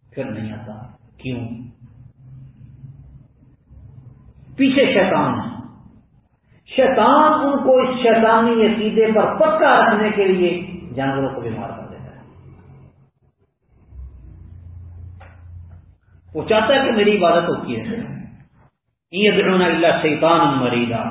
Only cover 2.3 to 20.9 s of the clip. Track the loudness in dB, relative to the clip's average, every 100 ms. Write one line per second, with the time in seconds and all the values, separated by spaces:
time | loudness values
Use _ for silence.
2.3 | -20 -20 -20 -20 -20 -20 -20 -20 -20 -20
3.3 | _ _ _ _ -20 -20 -20 -20 -20 -20
4.3 | -20 -20 -2 0 2 2 2 2 0 -2
5.3 | -4 -8 -12 -18 -20 -20 -20 _ _ _
6.3 | _ _ _ _ 0 2 4 4 4 4
7.3 | 2 0 0 2 2 2 0 2 4 4
8.3 | 2 2 2 2 0 -2 2 2 2 0
9.3 | 2 2 4 4 4 2 2 0 0 0
10.3 | 2 0 -2 -10 -14 -12 -6 -4 -4 -4
11.3 | -6 -10 -10 -10 -12 -16 -18 -20 -20 -20
12.3 | -20 -20 -20 -20 -20 -20 _ _ _ _
13.3 | _ _ _ _ _ _ -20 -18 -20 -20
14.3 | -20 -20 -20 -20 -20 -20 -20 -20 -20 -20
15.3 | -20 -20 -20 -20 -20 -20 _ _ _ _
16.3 | -10 0 0 2 2 2 2 2 4 4
17.3 | 2 0 -4 -6 -8 -6 -8 -10 -14 -16
18.3 | -20 -20 _ _ _ _ _ _ 0 2
19.3 | 2 2 2 2 2 2 2 0 0 2
20.3 | 4 2 0 0 0 -2